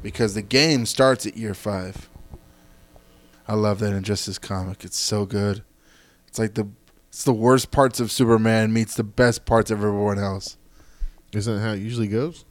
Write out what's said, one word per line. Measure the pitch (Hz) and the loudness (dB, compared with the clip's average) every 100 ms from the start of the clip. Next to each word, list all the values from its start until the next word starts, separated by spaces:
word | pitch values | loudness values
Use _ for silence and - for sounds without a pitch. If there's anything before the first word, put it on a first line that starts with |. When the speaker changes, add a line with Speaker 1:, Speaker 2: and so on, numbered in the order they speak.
Speaker 1:
Because | 104 - 113 | -10 -2 -2
the | 101 | -2
game | 101 131 160 139 113 | 0 2 4 2 0
starts | - 131 123 110 | 4 4 4 -2
at | 107 | -8
year | 110 | -8
five. | 95 107 98 92 - - - - - - - - - - - _ - _ _ - | -6 -4 -6 -6 -12 -18 -20 -20 -20 -20 -20 -20 -20 -20 -20 _ -20 _ _ -4
I | 107 | 0
love | 104 101 | 0 0
that | 107 | -2
Injustice | 98 95 101 - 95 | -2 -2 -4 -4 -10
comic. | - 95 90 95 92 | -8 -6 -6 -8 -10
It's | - | -6
so | - 107 101 | -2 -2 -2
good. | 104 101 101 - _ _ _ _ _ _ | 0 0 -2 -8 _ _ _ _ _ _
It's | - | -4
like | 110 | -4
the, | 110 104 104 _ _ _ | -2 -6 -10 _ _ _
it's | - | -4
the | - | 0
worst | 110 117 131 - | 4 6 4 4
parts | - 131 - | 2 2 2
of | 113 | -4
Superman | - 120 113 113 110 110 | 2 4 6 4 2 2
meets | 113 110 - | 0 -2 -4
the | |
best | 104 - 123 113 - | -6 2 2 2 2
parts | 117 107 | 2 2
of | 107 | 0
everyone | 104 101 104 101 | 0 0 0 0
else. | 101 98 - - _ - - - - - _ | -4 -6 -10 -18 _ -20 -20 -8 -8 -8 _
Speaker 2:
Isn't | 104 104 104 | -4 -2 -2
that | |
how | 110 | -2
it | 104 | -4
usually | 107 120 107 | -6 -2 -2
goes? | 110 151 165 - | 0 -2 -8 -20